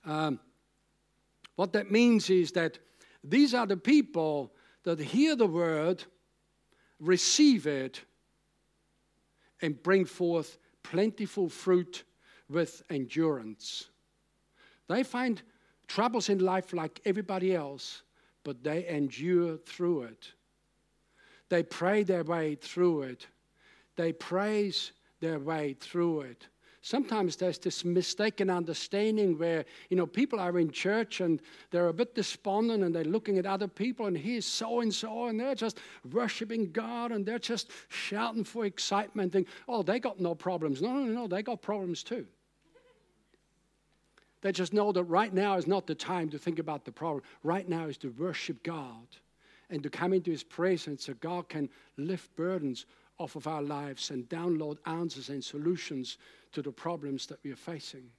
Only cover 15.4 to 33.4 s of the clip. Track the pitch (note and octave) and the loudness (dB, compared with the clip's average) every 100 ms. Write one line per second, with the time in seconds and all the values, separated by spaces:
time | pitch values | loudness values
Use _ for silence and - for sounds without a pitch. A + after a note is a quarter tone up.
15.4 | - _ _ _ - - A3 A3+ G3 G3 | -6 _ _ _ -8 0 2 2 2 2
16.4 | F#3 F#3+ F#3 F3+ D#3+ - - G3 G3 F#3+ | 4 2 -2 -4 -4 -4 -2 -2 -2 -2
17.4 | F#3 F3+ C#3+ C#3 - - _ _ _ _ | 2 0 -2 -10 -12 -14 _ _ _ _
18.4 | C#3+ B2 C3+ D#3 F3 D#3 C#3+ B2+ D#3+ F3+ | -10 -6 -2 -2 -2 -2 -2 -2 2 4
19.4 | E3+ D#3+ - - F3 E3 A#2+ A2 - - | 4 -2 -10 -4 0 0 -2 -14 -20 -20
20.4 | _ _ _ _ _ _ _ _ - - | _ _ _ _ _ _ _ _ -20 -20
21.4 | _ F3 E3 - F3 G#3+ G3 F#3 D#3+ E3+ | _ 0 0 -2 2 2 4 2 2 0
22.4 | D#3 D3 - - F3+ D#3+ C3+ B2 - _ | 0 -4 -8 2 4 4 -2 -10 -18 _
23.4 | _ _ _ - _ - E3 D#3+ - F3+ | _ _ _ -20 _ -2 -2 -2 -2 0
24.4 | G#3 G#3+ G3+ - - - _ _ E3 D#3+ | 2 2 0 0 -6 -10 _ _ -4 -2
25.4 | C#3 D#3+ D3 C3+ - F3 E3+ D#3 C3+ A#2 | -2 -2 -2 -6 -6 0 2 0 -4 -14
26.4 | - _ _ _ - B3+ C4+ A3 F3+ D3+ | -20 _ _ _ -2 0 0 2 0 0
27.4 | F3+ E3 F#3 - F3 F3 F3 - G#3+ - | -2 0 -4 -4 0 0 0 0 -2 2
28.4 | F#3+ F3+ E3 E3 - G3 G#3+ G#3+ G3+ D#3 | 0 0 -2 -6 -4 0 2 4 2 2
29.4 | E3+ E3 D3 - - F#3 E3+ - C#4 A3+ | 2 0 -2 -12 -2 0 0 0 0 0
30.4 | F3+ F3 E3 C#3 F#3 G#3+ A3+ - F3+ D#3 | 0 2 2 2 0 0 0 -2 0 0
31.4 | - - - E3+ F3 E3 A#3+ - F#3+ - | -2 -20 -4 2 2 2 -2 0 -4 -4
32.4 | - G3 A#3 A3+ F#3 E3 D#3 G#3 A3 F#3+ | -2 0 2 2 2 2 0 -2 2 0